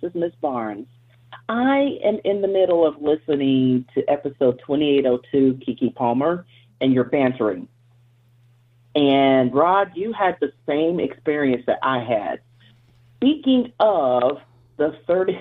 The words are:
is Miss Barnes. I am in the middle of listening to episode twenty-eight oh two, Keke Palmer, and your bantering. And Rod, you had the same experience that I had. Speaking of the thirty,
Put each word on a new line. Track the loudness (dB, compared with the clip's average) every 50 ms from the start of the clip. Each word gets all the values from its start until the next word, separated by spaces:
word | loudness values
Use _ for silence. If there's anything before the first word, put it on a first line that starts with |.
is | -8 -8 -6
Miss | -4 -6 -6 -6 _
Barnes. | -6 -4 -4 -4 -6 -6 -8 -10 -14 -16 _ _ _ _ _ _ _ _ -20 -14 -10 -6
I | -4 0 0 2 2 2 0 -2 -2 -2 -2
am | -2 -2 -2 -2
in | -2 -2 0
the | 0 0
middle | 2 2 2 4 4 4 4
of | 2 0 0
listening | 0 0 0 0 0 -2 -2 0 2 2 2 4 4 2 2 0 -2 -4 -4
to | -4 -2 0
episode | -2 -2 -4 -6 -4 0 0 0 0 0
twenty-eight | -4 -4 -2 0 2 2 2 2 2
oh | 2 0 -2 -2 -2
two, | 0 2 2 2 2 -2 -4
Keke | -8 -4 -4 -4 -4 -2
Palmer, | -2 -2 0 0 0 0 -2 -2 -4 -8 _ _ _ _ _ _ -2
and | 0 2
your | 2 2 0
bantering. | 0 0 0 2 0 0 0 -2 -2 -2 -4 -8 -16 _ _ _ _ _ _ _ _ _ _ _ _ _ _ _ _ _ _ _ _ _ _ _ _ -2
And | 0 2 4 4 4 4 4 4 4 2 2 2
Rod, | 2 2 2 2 2 0 -2 -4
you | -6 -8 -6
had | -4 -2 -2 -2 -2 -2
the | -4 -6 -6 _ _
same | -4 -2 -2 0 -2 -2 -2
experience | -4 -6 -6 -6 -4 -4 -2 0 0 0 -2 -2 -2
that | -4 -4 -2
I | -2 -2 -2 -2
had. | -2 -2 -2 -2 -2 -6 -8 -10 _ _ _ _ _ _ _ _ _ _ _ _ _ _ _
Speaking | _ 0 0 0 0 0 0 0 0 0 -2 -2 0
of | 2 2 2 2 0 0 2 2 2 0 -2 -4 -10 _ _ _ _ _ _
the | -4 -4 -4 -4 -6 -4
thirty, | -2 -2 0 0 -2 -4 -6